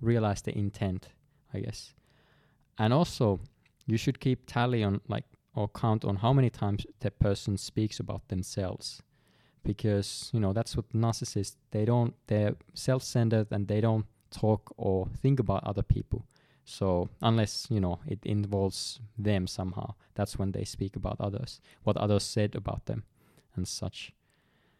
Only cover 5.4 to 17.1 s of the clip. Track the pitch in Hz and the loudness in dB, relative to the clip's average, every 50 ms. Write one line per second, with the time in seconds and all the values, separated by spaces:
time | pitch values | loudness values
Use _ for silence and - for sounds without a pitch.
5.4 | _ _ - 110 104 - - - - 113 110 110 - - 98 95 113 117 139 139 | _ _ -4 -4 -4 -2 -2 0 2 2 2 2 2 0 0 2 2 4 6 6
6.4 | 127 113 - - 107 101 101 101 - - - - - 101 - - 123 101 98 - | 4 4 2 0 -2 -2 -2 -2 -4 -8 -10 -6 -6 -4 2 2 2 2 2 0
7.4 | - 110 98 - - - - 110 107 104 - - 101 101 104 101 - - 98 92 | -2 -4 -4 -4 -4 -4 -2 -2 -2 -2 -4 -6 -8 -6 -6 -8 -6 -4 -4 -4
8.4 | 92 - - 101 95 90 98 - - - - - - _ _ _ _ _ _ _ | -4 -4 -4 -4 -4 -4 -6 -8 -10 -12 -12 -14 -20 _ _ _ _ _ _ _
9.4 | _ _ _ _ - - 101 - - 107 101 101 98 - - - - - - 113 | _ _ _ _ -4 -4 -4 0 2 2 4 4 2 0 -6 -10 -8 -2 0 0
10.4 | 104 95 98 113 117 - - 127 104 - - 110 113 117 110 - 120 - - 104 | 2 2 2 0 -2 -2 -4 -4 -4 -2 0 2 2 2 0 -2 -4 -4 -4 -4
11.4 | 98 - - _ _ - - 107 107 117 120 120 117 117 - _ _ - 107 107 | -4 -4 -8 _ _ -4 -2 0 2 4 4 4 4 2 -2 _ _ 0 2 2
12.4 | 104 104 - - - - - - - - 131 131 - - - 123 117 113 113 110 | 4 2 0 -2 -8 -18 -14 -6 0 0 0 0 0 0 2 2 4 4 4 2
13.4 | 107 - 110 104 101 95 104 107 110 113 113 110 107 - _ _ _ - - - | 2 0 -2 -4 0 0 0 2 2 2 2 2 0 -4 _ _ _ -16 -6 0
14.4 | - 107 107 101 - - - - 117 101 95 95 92 - - - - 135 139 131 | 2 2 2 2 0 -10 -10 -4 0 0 2 2 0 -2 -6 0 2 2 4 4
15.4 | 104 95 98 - - - 98 104 107 - - 107 104 - - 110 - _ _ _ | 2 2 2 0 0 -2 -2 -2 0 0 0 -2 0 -4 -6 -8 -8 _ _ _
16.4 | _ _ _ _ _ - - - 101 95 90 87 92 101 | _ _ _ _ _ -16 -6 -2 0 2 2 0 0 -2